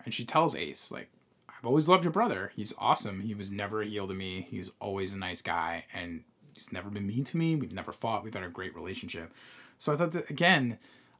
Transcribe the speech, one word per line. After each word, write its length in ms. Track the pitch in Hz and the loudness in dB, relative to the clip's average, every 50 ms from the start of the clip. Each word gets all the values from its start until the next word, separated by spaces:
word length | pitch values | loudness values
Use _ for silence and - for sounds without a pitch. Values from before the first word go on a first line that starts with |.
| - | -10
and 80 | 120 - | -8 -6
she 120 | - 127 | -6 -4
tells 280 | 127 - 160 165 165 - | 2 4 4 4 4 4
Ace, 360 | - 82 76 - - - - | 0 -4 -4 -6 -6 -8 -8
like, 180 | - - - - _ _ _ _ _ _ _ - | -8 -10 -12 -14 _ _ _ _ _ _ _ -20
"I've 160 | - - - | -16 -6 0
always 220 | 120 131 156 151 151 | 2 4 6 8 10
loved 140 | 180 185 170 | 8 8 8
your 100 | 175 160 | 6 2
brother. 380 | 190 233 240 123 92 95 101 - | 2 2 2 2 0 -2 -4 -6
He's 180 | - 104 101 - - | -6 -6 -6 -4 0
awesome. 440 | 104 113 143 - - 107 98 95 | 4 4 4 4 2 -2 -4 -4
He 120 | 98 113 107 | -4 -4 -4
was 180 | 101 101 95 | -4 -6 -6
never 300 | 101 101 104 101 107 107 | -4 -4 -4 -2 -2 -2
a 40 | 107 104 | -2 -2
heel 200 | 107 104 98 95 | -2 -4 -2 -2
to 60 | 95 | -4
me. 320 | 95 95 95 92 92 92 - | -4 -4 -4 -4 -4 -6 -6
He's 180 | - 90 90 - - - | -6 -8 -8 -8 -10 -8
always 340 | - 104 98 98 98 92 98 | -6 -4 -2 -2 -2 -2 -2
a 40 | 98 | -4
nice 240 | 95 92 90 85 | -4 -4 -6 -4
guy, 440 | - 90 85 85 82 82 85 82 80 - - | -4 -2 0 0 0 0 -2 -4 -6 -8 -8
and 300 | 95 90 85 85 82 - _ _ _ _ - - | -8 -8 -6 -8 -10 -10 _ _ _ _ -20 -16
he's 180 | - - - - | -12 -12 -10 -8
never 160 | 90 92 101 | -8 -8 -6
been 180 | 101 101 101 98 | -6 -4 -4 -2
mean 160 | 107 123 143 | -2 -2 -2
to 120 | - - 165 | -2 0 0
me. 180 | 165 165 160 | 2 2 2
We've 160 | 151 131 120 101 | 2 0 -4 -6
never 200 | 98 82 - 87 | -8 -8 -8 -8
fought. 300 | - - 113 113 104 104 | -6 -2 -2 -2 -2 -4
We've 80 | 110 107 | -6 -8
had 100 | 104 90 | -8 -8
a 60 | 90 | -8
great 260 | 85 87 92 95 - | -8 -8 -8 -8 -8
relationship." 560 | 85 82 87 95 87 - - - 85 82 80 - - - - - - - - - - | -8 -8 -8 -8 -6 -8 -8 -8 -8 -10 -12 -14 -18 -20 -20 -20 -20 -20 -20 -14 -4
So 140 | - - 147 | 0 2 2
I 40 | 147 | 4
thought 160 | 175 165 160 | 2 2 0
that, 160 | 175 - - | -2 -4 -4
again, 480 | 156 135 170 175 185 151 131 120 113 - - - - - - _ _ | 0 4 6 6 6 6 4 2 -2 -4 -10 -20 -20 -20 -20 _ _